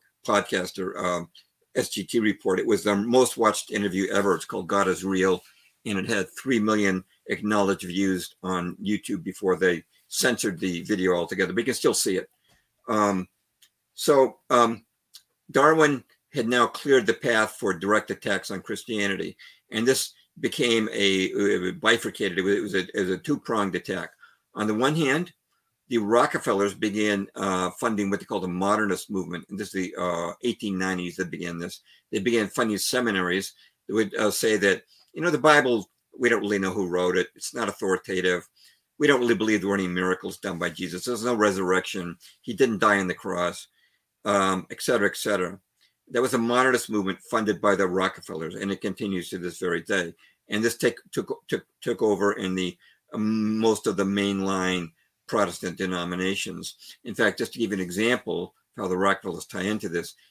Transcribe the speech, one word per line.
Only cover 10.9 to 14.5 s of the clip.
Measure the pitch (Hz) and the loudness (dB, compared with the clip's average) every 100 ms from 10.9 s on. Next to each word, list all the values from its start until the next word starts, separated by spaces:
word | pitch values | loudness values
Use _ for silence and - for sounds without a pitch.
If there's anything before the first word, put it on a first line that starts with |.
| 104 92 | 0 2
altogether, | 87 85 92 90 | 2 0 -2 -2
but | 92 | -2
you | 117 | -2
can | |
still | 117 139 | 0 2
see | 104 113 92 | 2 0 -2
it. | - _ _ _ _ _ - | -4 _ _ _ _ _ -4
Um, | 110 104 95 90 _ _ _ _ _ _ | 2 2 2 -4 _ _ _ _ _ _
so, | - - 139 131 - - | -4 4 6 4 2 0